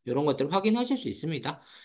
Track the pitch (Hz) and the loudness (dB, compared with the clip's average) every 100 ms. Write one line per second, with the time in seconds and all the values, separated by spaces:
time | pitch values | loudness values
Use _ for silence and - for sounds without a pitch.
0 | - 127 151 135 139 190 208 226 247 269 | -2 0 2 2 2 2 4 2 2 -2
1 | - 98 160 151 - - - - | -2 -6 -4 -4 -4 -8 -12 -20